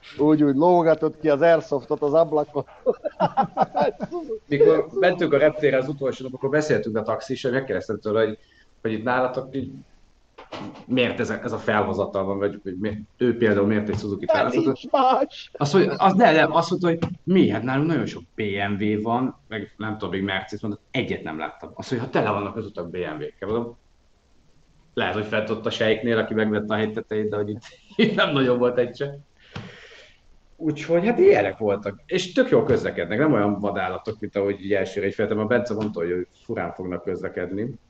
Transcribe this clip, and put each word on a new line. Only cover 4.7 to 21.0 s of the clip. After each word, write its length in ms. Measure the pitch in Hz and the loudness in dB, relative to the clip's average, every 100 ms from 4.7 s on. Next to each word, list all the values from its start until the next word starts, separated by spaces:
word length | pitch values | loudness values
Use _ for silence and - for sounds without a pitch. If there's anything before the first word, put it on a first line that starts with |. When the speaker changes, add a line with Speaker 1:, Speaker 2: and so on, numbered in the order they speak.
| 311 - | 4 0
Speaker 2:
mentünk 400 | 392 180 180 160 | 2 2 2 2
a 60 | 143 | 4
reptérre 380 | 151 151 147 131 | 4 4 2 2
az 120 | 139 | -2
utolsó 360 | 147 135 113 | -4 -4 -4
nap, 100 | 131 | -10
akkor 160 | 131 135 | -6 -2
beszéltünk 460 | 151 151 113 113 110 | 0 2 0 0 -4
a 60 | |
taxis, 420 | 110 107 - 127 | -2 -4 -4 -4
és 60 | 127 | -2
megkérdeztem 500 | 127 131 92 - 104 | -2 -2 -6 -4 -6
tőle, 240 | 110 107 | -2 0
hogy, 140 | 110 107 _ _ _ _ | 0 -2 _ _ _ _
hogy 100 | 113 | -6
itt 120 | 107 | -4
nálatok 520 | 117 127 127 131 139 139 | -2 0 0 -4 -6 -8
így 160 | 123 - - _ _ _ _ - - - - - - | -8 -14 -20 _ _ _ _ -20 -16 -14 -14 -16 -4
miért 340 | 127 120 - | 0 0 0
ez 100 | 107 | -4
a, 100 | 104 | -4
ez 100 | 117 | -6
a 60 | 107 | -6
felhozatal 680 | - 104 101 - 95 98 | 0 0 0 -2 -2 -2
van, 140 | 95 98 | -2 -2
vagy, 220 | 104 - | -2 -4
vagy 140 | 95 90 | -10 -6
miért, 200 | 107 - - _ | -6 -6 -14 _
ő 200 | 123 117 | 0 4
például 300 | 113 101 101 | 2 4 2
miért 220 | 107 107 | 2 0
egy 100 | 101 | -4
Suzuki-t 340 | 104 101 - | -4 -6 0
Speaker 1:
Nem, 40 | 622 | 2
Speaker 2:
választott? 280 | - 269 | 2 2
Speaker 1:
nincs 260 | - 262 - | 0 -2 0
más. 600 | 285 262 254 285 - - | 2 4 2 0 -6 -18
Speaker 2:
Azt 200 | - 147 | -4 2
mondja, 220 | 196 147 | 4 4
az, 180 | - 196 | 4 4
ne, 200 | 190 226 | 6 6
nem, 220 | 156 151 | 6 4
azt 160 | 160 - | 2 0
mondta, 180 | 180 175 | 0 0
hogy 100 | 165 - - | 0 -4 -6
mi? 260 | - 185 131 | 2 4 6
Hát 140 | 113 | 2
nálunk 240 | 120 135 156 | 0 0 0
nagyon 200 | 156 98 | 0 -2
sok 160 | 92 85 | -8 -16
B 60 | - | -6
M 420 | 104 98 101 101 | -4 -2 -2 0
W 180 | 104 104 | 0 0
van, 360 | 110 120 127 - _ | 0 0 -2 -6 _
meg 260 | 110 107 - | -10 -10 -10
nem 160 | 110 | -8
tudom, 180 | 104 95 | -6 -6
még 120 | 95 | -4
Mercedes, 400 | 98 95 - 104 | -2 -4 -6 -8
mondta, 180 | 107 104 _ | -8 -10 _
egyet 320 | 131 | -6